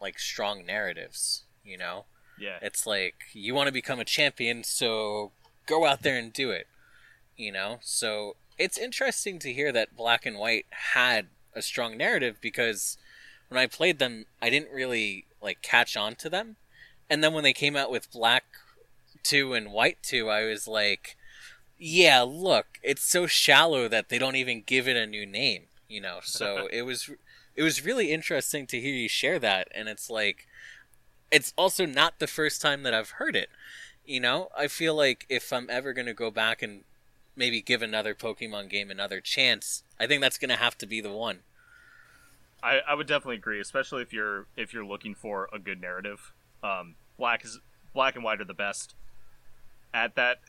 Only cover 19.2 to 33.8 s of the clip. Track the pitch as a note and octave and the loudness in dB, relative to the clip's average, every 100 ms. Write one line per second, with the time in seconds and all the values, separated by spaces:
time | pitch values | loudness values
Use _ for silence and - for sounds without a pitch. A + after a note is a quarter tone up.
19.2 | - C#3+ C3+ A#2+ G#2 G2+ C#3 - - B2+ | 2 2 2 -2 -2 2 2 2 -2 0
20.2 | A2 G#2+ A2 G#2+ - A2 G#2 G2 - - | 2 0 0 -4 -2 2 2 0 -6 -18
21.2 | - - - - - - E3 E3+ E3+ C3 | -20 -20 -20 -20 -20 -14 0 6 10 8
22.2 | B2 D#3 F#3 A#2+ - - B2 C#3 - F3+ | 6 0 4 4 2 -6 -4 0 2 2
23.2 | F3 - - C#3 E3 C#3 A#2 A2 - B2 | 2 4 8 8 8 4 2 0 0 0
24.2 | C3 C3 B2+ A#2 G#2 C3 B2+ B2 G#2+ G#2+ | 0 0 -2 -4 0 2 2 2 0 -6
25.2 | G2+ G2+ C3+ G2 - - - G#2+ G2 F2+ | -8 -2 -2 -2 -8 -20 -16 -12 -10 -10
26.2 | - - G#2+ G2 F#2+ A#2 B2 B2 - C#3+ | -8 -4 -2 -2 -4 -6 -6 -6 -8 -14
27.2 | _ - - - D#3+ C#3+ D3+ B3+ F3 D#3+ | _ -20 -12 0 0 0 -2 0 0 0
28.2 | - D3+ - D3+ C3 B2 C3 C3 A2+ - | -2 -2 -2 -6 -6 -6 -4 -2 -2 0
29.2 | C3 F3 A2+ F#2+ - - A2 G#2 - A2 | 0 2 2 2 0 -8 -8 -10 -6 0
30.2 | G2+ - - - - - - - _ _ | 0 -2 -10 -20 -20 -20 -20 -20 _ _
31.2 | - D3+ - - F#3 - E3+ C3+ D#3+ - | 4 4 4 2 2 2 0 4 2 2
32.2 | D#3 - D3+ - D3+ C#3 C3+ A2 G#2+ - | -6 0 -2 2 0 0 0 0 -2 -6
33.2 | D#4 B2+ - - - - | -2 -2 -4 -10 -20 -18